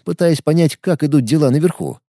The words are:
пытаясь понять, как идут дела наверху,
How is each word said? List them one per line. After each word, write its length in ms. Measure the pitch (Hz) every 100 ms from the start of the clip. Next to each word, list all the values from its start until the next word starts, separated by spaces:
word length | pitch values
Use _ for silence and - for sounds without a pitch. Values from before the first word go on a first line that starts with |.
пытаясь 380 | - 175 170 156
понять, 340 | - 165 160 -
как 280 | - 156
идут 200 | 151 147
дела 260 | 113 151 143
наверху, 480 | 139 175 - 76 -